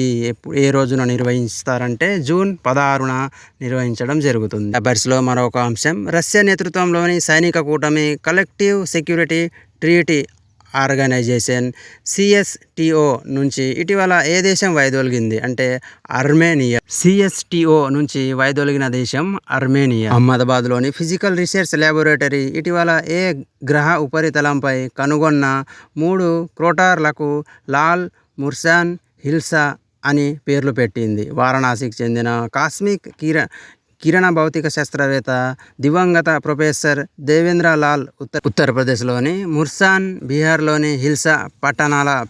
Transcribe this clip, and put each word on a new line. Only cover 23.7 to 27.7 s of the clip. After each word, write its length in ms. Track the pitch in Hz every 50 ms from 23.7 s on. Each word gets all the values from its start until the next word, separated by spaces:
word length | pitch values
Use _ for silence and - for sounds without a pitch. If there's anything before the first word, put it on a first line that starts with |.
| 147 147 147 160 175 151 151
ఉపరితలంపై 840 | 131 160 160 160 156 131 151 143 147 143 135 143 135 131 127 127 127 - -
కనుగొన్న 640 | 135 143 151 147 160 156 147 143 139 135 135 135 139 - - - - _ -
మూడు 300 | 147 156 180 190 185 180 170 165 165 170 156 _
క్రోటార్లకు 840 | - 160 175 165 170 185 185 180 160 151 151 151 - 151 147 147 147 147 _ - _ -
లాల్, 360 | 135